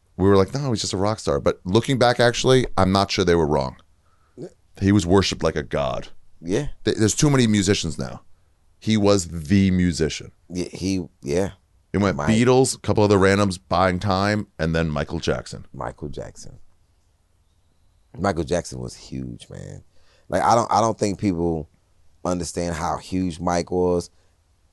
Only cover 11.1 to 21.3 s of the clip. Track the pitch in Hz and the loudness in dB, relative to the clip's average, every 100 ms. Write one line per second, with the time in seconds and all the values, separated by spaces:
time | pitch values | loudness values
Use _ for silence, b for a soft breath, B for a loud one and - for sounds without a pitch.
11.1 | _ 69 78 98 - _ _ _ 95 101 | _ -4 -2 -2 -8 _ _ _ 0 0
12.1 | 87 73 110 120 127 131 - - 104 104 | 0 0 2 4 4 2 -2 -2 2 4
13.1 | 101 95 98 101 87 _ 87 92 90 101 | 6 4 4 2 -2 _ 0 0 0 -2
14.1 | 92 101 107 - _ 82 80 82 73 76 | 0 0 -2 -6 _ -2 0 -2 -4 -6
15.1 | 82 - 62 - - - 67 60 62 76 | -4 -4 -4 -6 -16 -16 -12 -12 -10 -12
16.1 | 71 - - - - - _ _ _ _ | -12 -14 -16 -20 -20 -20 _ _ _ _
17.1 | _ _ _ _ _ _ _ _ _ _ | _ _ _ _ _ _ _ _ _ _
18.1 | - 98 82 71 85 - 64 62 - - | -4 -4 -2 -2 -4 -4 -12 -12 -14 -14
19.1 | 67 64 57 - 50 50 50 - - - | -12 -10 -14 -18 -18 -16 -18 -20 -20 -20
20.1 | _ _ - - 117 113 101 113 110 104 | _ _ -2 2 2 2 0 0 0 -2
21.1 | 90 104 | -2 -2